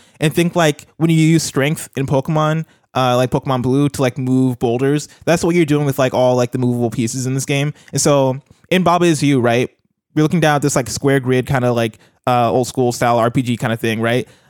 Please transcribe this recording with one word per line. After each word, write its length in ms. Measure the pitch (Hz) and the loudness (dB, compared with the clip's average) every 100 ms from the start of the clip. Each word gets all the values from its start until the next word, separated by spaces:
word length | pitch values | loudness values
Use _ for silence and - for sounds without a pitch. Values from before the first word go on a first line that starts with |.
| _ - | _ -4
and 120 | 151 | -2
think, 220 | 160 170 180 | 0 0 2
like, 300 | 160 147 - - | 0 0 -8 -4
when 140 | 160 | 0
you 80 | 160 | 4
use 260 | 160 165 | 4 2
strength 460 | - - 135 156 - - | 0 -2 -2 -2 -8 -6
in 80 | 135 | -2
Pokemon, 580 | 143 139 156 151 160 156 _ _ - | -2 0 -2 0 -2 -6 _ _ -4
uh, 220 | 127 123 | 0 0
like 140 | 127 | 0
Pokemon 320 | 143 143 127 | -2 -2 -2
Blue, 260 | 123 131 143 | 0 0 0
to, 120 | - | 0
like, 160 | 131 123 | -2 -2
move 420 | 127 131 131 123 | -2 0 0 0
boulders. 500 | 123 120 135 147 - - - | -2 0 0 -2 -4 -6 -2
That's 180 | 165 | 0
what 120 | 175 175 | 2 2
you're 100 | 156 | 2
doing 200 | 147 147 | 2 0
with, 140 | 135 | 0
like, 140 | 131 | 0
all, 220 | 113 127 127 | 2 2 2
like, 140 | 123 | 0
the 40 | 135 | -2
movable 300 | 123 120 120 | -2 -2 -2
pieces 360 | 113 113 131 127 | -2 -4 -4 -6
in 80 | |
this 120 | 135 131 | -4 -4
game. 280 | 139 147 - - | -2 -4 -6 -8
And 80 | 143 | -2
so 380 | 156 143 135 131 - _ - | 2 2 2 -2 -10 _ -2
in 140 | 185 | 0
Baba 200 | 175 175 175 | 2 2 2
Is 160 | 151 | 2
You, 200 | 143 135 | 2 2
right, 280 | 120 117 127 _ _ _ _ 151 | 2 0 -2 _ _ _ _ 0
you're 80 | |
looking 160 | 156 175 | 0 2
down 160 | 156 147 | 2 2
at 60 | |
this, 160 | 143 143 | 0 -2
like, 120 | 123 | -4
square 300 | - 139 139 | -4 0 0
grid 260 | 127 127 123 | 2 0 0
kinda, 260 | 135 123 | 0 0
like, 240 | 117 113 - _ _ - | 0 -2 -6 _ _ -2
uh, 240 | 123 117 | 0 2
old 160 | 104 120 | 0 0
school 240 | - 123 | -2 -2
style 280 | 120 123 120 | 0 0 2
R 100 | 117 | 2
P 120 | 131 | 0
G 120 | 120 117 | -2 -2
kinda 220 | 123 113 | -4 -2
thing, 240 | 113 110 | -4 -2
right? 260 | 117 123 - _ _ | -2 -2 -4 _ _